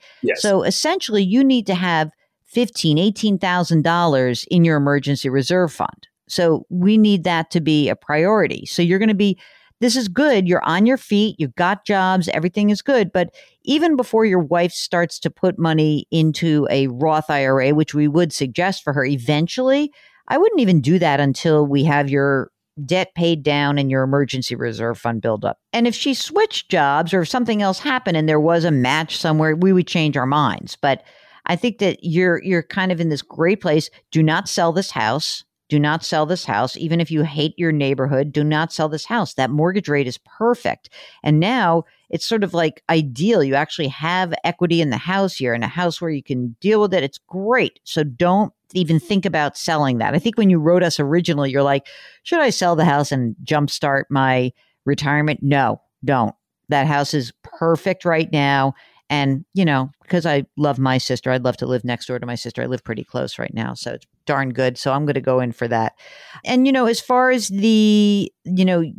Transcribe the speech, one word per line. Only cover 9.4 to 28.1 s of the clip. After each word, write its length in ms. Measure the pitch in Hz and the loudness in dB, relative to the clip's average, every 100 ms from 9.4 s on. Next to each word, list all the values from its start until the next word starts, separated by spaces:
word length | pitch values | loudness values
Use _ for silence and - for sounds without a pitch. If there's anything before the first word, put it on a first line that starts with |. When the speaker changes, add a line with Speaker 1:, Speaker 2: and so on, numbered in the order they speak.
| - _ _ - | -8 _ _ -2
Speaker 2:
this 140 | 233 262 | 0 0
is 120 | 208 | -2
good. 400 | 175 302 214 180 | 0 2 2 2
You're 160 | 175 | 2
on 220 | - 175 226 | 2 2 2
your 120 | 262 | 2
feet. 380 | - 208 214 - | 0 0 0 -2
You've 180 | 143 - | -6 -2
got 300 | 175 202 - | -2 -2 -2
jobs. 440 | 196 185 190 160 | 0 2 0 0
Everything 400 | - 175 208 208 | -2 -2 0 0
is 120 | 208 | 0
good. 300 | - 262 175 | 2 2 2
But 240 | 180 175 - - _ | 0 -2 -6 -20 _
even 320 | - 294 339 277 | -2 0 2 0
before 300 | 240 220 220 | 0 2 2
your 140 | 185 | 2
wife 320 | 143 170 175 | 2 0 0
starts 480 | - - 175 170 - | -4 -4 -2 -2 -4
to 100 | 165 | -8
put 280 | - 185 - | -2 -2 0
money 460 | 165 156 156 147 - | 0 2 2 0 -2
into 560 | 165 156 143 165 151 131 | 0 0 0 0 0 0
a 180 | 135 135 | 0 -2
Roth 420 | 120 156 156 151 | -2 0 0 0
I 160 | 147 131 | 0 2
R 160 | 135 | 2
A, 100 | 131 | 2
which 220 | 151 156 147 | 2 0 0
we 120 | 147 | 2
would 240 | 156 170 | 2 0
suggest 520 | - 135 120 185 190 | -2 -6 -2 -2 -2
for 100 | - | -4
her 100 | 139 | -2
eventually, 880 | 131 139 120 151 170 - 262 277 294 _ _ _ - | -2 -2 0 0 0 0 0 2 0 _ _ _ -4
I 100 | 269 | 2
wouldn't 240 | 453 381 | 2 2
even 200 | 208 165 | 2 2
do 180 | 131 185 | 4 2
that 200 | 165 143 | 2 2
until 460 | 139 131 165 151 143 | 0 0 2 2 2
we 180 | 139 151 | 2 2
have 240 | 143 139 | 2 2
your 420 | 139 139 135 - _ _ - 135 | 0 2 0 -4 _ _ -12 -4
debt 300 | 185 180 - | -2 -2 -2
paid 260 | 170 160 | 0 0
down 360 | 143 147 143 143 | 0 0 2 0
and 120 | 135 | 0
your 140 | 131 | 0
emergency 520 | 131 139 135 131 - 120 | 0 0 0 -4 -6 -6
reserve 420 | 120 110 117 113 | -6 -4 -6 -4
fund 240 | 120 113 | -6 -4
build 240 | 117 107 - | -2 -2 -4
up. 140 | - _ | -6 _
And 140 | 233 240 | -2 -2
if 80 | 220 | -2
she 180 | 285 | -4
switched 560 | 254 - 349 440 - - | -4 -4 0 0 -2 -2
jobs 440 | 175 143 143 165 | 0 2 2 0
or 80 | 190 | 0
if 80 | 160 | 0
something 320 | 254 240 214 | -2 0 0
else 180 | 202 190 | 0 -2
happened 380 | 294 254 196 | -2 -2 0